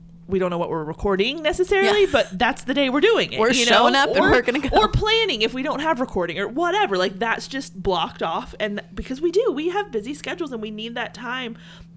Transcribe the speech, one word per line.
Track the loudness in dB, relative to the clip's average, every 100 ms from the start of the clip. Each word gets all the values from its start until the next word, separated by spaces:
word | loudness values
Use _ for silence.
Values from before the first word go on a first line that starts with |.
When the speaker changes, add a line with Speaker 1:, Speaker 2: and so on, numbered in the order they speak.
| -20 -18 -4
Speaker 1:
We | 0
don't | 0
know | -2
what | -2
we're | -4
recording | -6 -4 0 2 0 0
necessarily, | -2 0 2 4 4 4
Speaker 2:
Yeah. | 4
Speaker 1:
but | 4 0 0
that's | 0 0
the | -2
day | 0 2
we're | 4
doing | 4 4 2
it, | 0
Speaker 2:
We're | 2
Speaker 1:
you | 4 4
know? |
Speaker 2:
showing | 6 6 4
up | 2
and | 4
Speaker 1:
Or, | 4
Speaker 2:
we're | 4
gonna | 2 -2
go. | 2 2
Speaker 1:
or | 4
planning | 2 2 2 2 0
if | -2
we | -2
don't | -4 -2
have | -2 -2
recording | -2 -2 -2 -4
or | -4
whatever. | -2 0 0 0 0
Like, | -2 -2
that's | -4 -4 -6
just | -10 -10 -6
blocked | -2 -2 -2 -4
off. | -4 -4 -8 -6
And | -6 -6 -10
because | -10 -10 -4
we | 0
do, | 2 0
we | 0 -2
have | -2 -4
busy | -6 -6
schedules | -10 -8 -8 -8
and | -8
we | -10
need | -10 -10
that | -8 -8
time | -10 -10 -8 -8 -12 -18 -20 -18